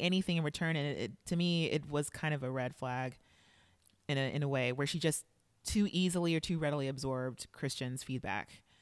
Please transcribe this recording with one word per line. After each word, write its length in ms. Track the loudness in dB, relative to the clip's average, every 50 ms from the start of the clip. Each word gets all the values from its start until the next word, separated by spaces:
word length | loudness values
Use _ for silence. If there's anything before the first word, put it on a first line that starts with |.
anything 380 | 0 2 2 2 2 2 0 2
in 60 | 0
return. 320 | 0 -2 -2 0 0 0
And 200 | 0 0 -2 -2
it, 40 | -2
it, 100 | -4 -6 -6 -10 _
to 100 | -2 0
me, 300 | 2 2 2 2 2 2
it 240 | 2 0 0 0 0
was 180 | -2 -2 -2 -2
kind 240 | -4 -4 -2 -2
of 100 | 0 0
a 80 | -2 -2
red 240 | -2 -2 -2 -4 -4
flag 440 | -6 -4 -4 -2 -2 -4 -4 -6 -10 _ _ -20 -20 -20 -20 -20 -20 -20 _ _ _ _ -20 _ _ _ -2
in 80 | 0
a, 160 | 0 2 0 0
in 80 | 0
a 60 | 0 2
way 240 | 2 2 2 2
where 140 | 2 2 0
she 120 | 0 0 2
just 280 | 2 2 2 0 -4 -10 _ _ _ _ _ _
too 260 | -6 0 2 2 2 4
easily 420 | 4 4 4 4 4 2 2 4 2
or 60 | 2
too 180 | 2 0 0 0
readily 300 | 2 0 0 0 0 -2
absorbed 600 | -2 -2 -2 -2 -2 0 -2 -4 -4 -6 -12 -14
Christian's 500 | -8 -6 -4 -4 -4 -4 -4 -4 -4 -6
feedback. 600 | -6 -4 -4 -4 -2 -2 -4 -4 -4 -8 -14 -20 _ _ _ _